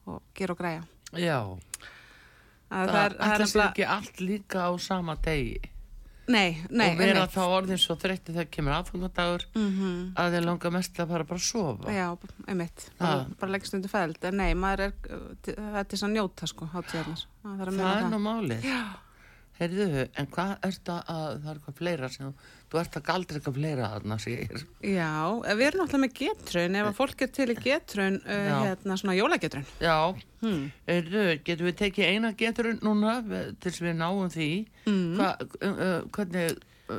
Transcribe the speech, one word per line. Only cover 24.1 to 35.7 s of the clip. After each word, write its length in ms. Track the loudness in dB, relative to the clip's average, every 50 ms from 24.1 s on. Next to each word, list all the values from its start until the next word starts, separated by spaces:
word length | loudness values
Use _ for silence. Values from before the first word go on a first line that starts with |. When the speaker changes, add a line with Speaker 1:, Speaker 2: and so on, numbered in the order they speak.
| -4 -4
Speaker 2:
sé 100 | -4 -4
ég. 300 | -6 -6 -6 -6 -8 -10 -12 -14 -14 -8 -4
Speaker 1:
Já, 600 | -2 0 0 0 0 0 0 0 0 -2 -2 0
en 120 | 0 2 2
við 80 | 4
erum 140 | 2 2 2
náttúrulega 240 | 0 2 2 2 2
með 80 | 2 0
getraun, 600 | -2 -4 -4 -4 -4 -6 -4 0 0 2 2 2
ef 100 | 2 2
að 80 | 0 2
fólk 280 | 0 0 0 0 -2 -2
er 40 |
til 200 | -2 0 0 0 0
í 80 | 0 0
getraun, 640 | 0 0 0 0 0 -4 -2 0 2 2 2 0 -2
uh, 240 | -2 -2 0 0
Speaker 2:
Já. 120 | 2 2 2 2
Speaker 1:
hérna, 320 | 2 0 -2 -2 -2 -2
svona 220 | 0 0 2 4 4
jólagetraun. 480 | 4 4 4 2 0 0 -2 -4 -8 -8 -6 0
Speaker 2:
Já. 340 | 2 4 4 6 4 2 0 -2 -10 -16 -10 -4
Speaker 1:
Hmm. 300 | -2 0 0 0 -2 -4 -8 -8 -2
Speaker 2:
Heyrðu, 560 | 0 0 0 0 0 2 2 4 4 2 2 0
getum 240 | -2 -2 0 0
við 80 | 0 0
tekið 320 | 2 0 0 2 2 4
eina 240 | 4 4 2 2 0 0
getraun 440 | 0 0 0 0 0 0 0 0 0
núna, 380 | 2 2 4 4 4 4 2 0 -2
ve-, 240 | -4 -4 -6 -6 -6 -8 -6
til 140 | -6 -6 -4
þess 100 | -2 -2
við 140 | -2 0 0
náum 320 | 0 0 0 0 0 -2
því? 180 | -2 -2 -2 0 0 -2 -4 -6 -10 -6 0
Speaker 1:
Mm. 300 | 2 2 2 2 2 2
Speaker 2:
Hva-, 180 | 2 2 2 0 -2 -6
uh, 240 | -10 -8 -4 -2
uh, 360 | -2